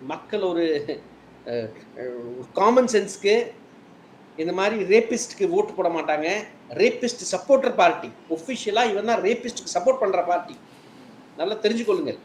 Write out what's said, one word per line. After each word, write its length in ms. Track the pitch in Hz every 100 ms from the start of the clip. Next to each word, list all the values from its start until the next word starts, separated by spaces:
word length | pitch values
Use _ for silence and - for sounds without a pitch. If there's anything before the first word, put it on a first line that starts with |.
மக்கள் 400 | 131 156 - 214
ஒரு, 420 | 190 170 165 147 147 127 - - - - -
அஹ், 240 | 120 110 - - -
அஹ், 560 | 123 123 120 127 127
காமன் 360 | - 202 247 240
சென்ஸ்க்கு 580 | 214 196 - 196 226 240 - - - - - - - - -
இந்த 160 | 165
மாதிரி 460 | 180 202 220 180 214
ரேபிஸ்டுக்கு 500 | 226 240 - - 185
ஓட்டு 240 | 185 208
போட 160 | - 175
மாட்டாங்க. 560 | 165 151 151 160 208 214 - -
ரேபிஸ்ட் 540 | 135 233 - 240 - -
சப்போர்ட்டர் 420 | 185 - 262 247
பார்ட்டி, 360 | - 175 233 - - -
ஒஃபிஷியலா 600 | 160 - 247 214 208 240
இவன் 140 | 202
தான் 160 | 214 214
ரேபிஸ்டுக்கு 540 | 185 233 247 - -
சப்போர்ட் 240 | 175 262 -
பண்ற 240 | 202 180
பார்ட்டி. 340 | 175 175 - - - - - - - - - -
நல்லா 180 | 175
தெரிஞ்சுக்கொள்ளுங்கள். 640 | 214 214 226 214 180 139 101